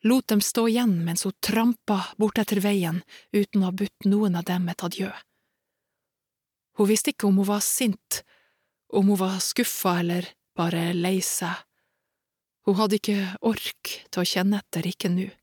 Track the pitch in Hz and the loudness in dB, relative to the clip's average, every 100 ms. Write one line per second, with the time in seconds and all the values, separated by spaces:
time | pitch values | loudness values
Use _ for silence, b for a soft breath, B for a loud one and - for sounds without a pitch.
0 | 220 262 - 208 - - 226 233 240 175 | 4 2 4 0 2 0 2 2 2 2
1 | 170 175 196 - - 202 233 233 - 196 | 0 -2 -4 -4 -2 2 2 0 -2 -2
2 | - - 214 233 208 202 202 202 170 170 | -2 -2 0 0 0 0 0 0 0 -4
3 | B B B 208 202 202 185 185 202 _ | B B B -2 0 0 0 -2 -6 _
4 | 196 202 208 175 180 180 175 175 175 - | 2 2 2 0 -2 -2 -2 -4 -6 -4
5 | 190 - _ _ _ _ _ _ _ _ | -8 -8 _ _ _ _ _ _ _ _
6 | _ _ _ _ _ _ _ - 202 220 | _ _ _ _ _ _ _ 0 2 2
7 | - - 202 196 196 208 - - 247 190 | 0 0 2 4 2 0 -2 0 0 -2
8 | _ - _ _ _ _ _ _ _ 202 | _ -10 _ _ _ _ _ _ _ 2
9 | 196 202 185 190 - - 240 - 190 175 | 4 4 0 -2 -2 -2 -2 0 0 0
10 | 175 180 175 _ _ - 170 165 170 175 | 0 -2 -4 _ _ -4 -2 0 -2 0
11 | 180 190 - - 175 175 _ _ _ _ | 0 0 -2 -4 -6 -8 _ _ _ _
12 | _ _ _ _ _ _ - 196 214 208 | _ _ _ _ _ _ -2 0 2 0
13 | - 202 185 190 226 208 - - - - | 0 -2 -2 -4 -4 -2 -6 -10 -12 -12
14 | - - 175 185 190 202 - 170 175 - | -8 -4 -2 0 0 0 -2 -4 -4 -4
15 | 190 180 196 - | -2 -2 -4 -12